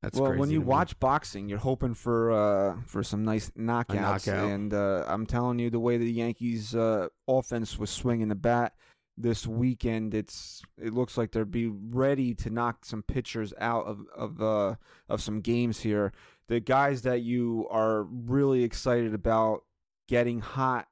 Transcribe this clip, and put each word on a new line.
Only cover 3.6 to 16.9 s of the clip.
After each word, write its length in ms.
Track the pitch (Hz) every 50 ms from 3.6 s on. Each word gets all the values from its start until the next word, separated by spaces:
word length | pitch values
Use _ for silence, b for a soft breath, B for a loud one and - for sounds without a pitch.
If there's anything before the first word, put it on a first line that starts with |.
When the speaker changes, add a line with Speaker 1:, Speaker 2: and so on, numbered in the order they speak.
| 110 113 117 120 120 - 101 101 98 101 101 98 - -
Speaker 1:
knockout. 220 | 98 98 104 104
Speaker 2:
and, 240 | 101 101 104 104 101
uh, 320 | 101 101 98 98 92 80 -
I'm 180 | 80 104 113
telling 340 | 107 - 120 120 123 123 120
you, 100 | 120 120
the 100 | 113 117
way 160 | 117 120 120 120
the 140 | 117 117
Yankees, 640 | 117 113 117 117 113 _ 117 120 117 113 104 107 117
uh, 340 | 117 113 113 110 107 92 85 _ _ _ -
offense 500 | 131 131 127 - - 117 113 104 - -
was 120 | 107 104
swinging 400 | - - - 123 120 117 113 107
the 60 | 107
bat 380 | 98 - 117 120 120 120 - _ b b b b b b b _ -
this 280 | 113 117 117 110 -
weekend, 680 | - 110 113 120 127 127 113 - 120 113 110 110 110 104
it's, 460 | 110 104 - - - - - - - - - _ -
it 160 | - 113 110
looks 240 | 120 127 120 - -
like 160 | 117 107 -
they'll 120 | 113 110
be 220 | 101 87 120 117 117
ready 680 | 107 101 98 113 117 127 131 135 143 135 135 123 117
to 140 | 104 - 120
knock 340 | 107 113 120 120 113 - -
some 180 | - - 110 104
pitchers 500 | - - 131 120 - - 117 110 101 - -
out 260 | 104 117 117 117 -
of, 200 | - 110 101 104 - -
of, 260 | - 113 107 85 -
uh, 340 | 110 110 110 107 101 98 107 - b b b b b b
of 120 | - 110
some 180 | - - 107 107
games 400 | 95 117 117 120 120 120 110 -
here. 320 | - 110 107 104 101 98 B B B B B B B _
The 140 | 117 120
guys 400 | 110 - 131 135 143 143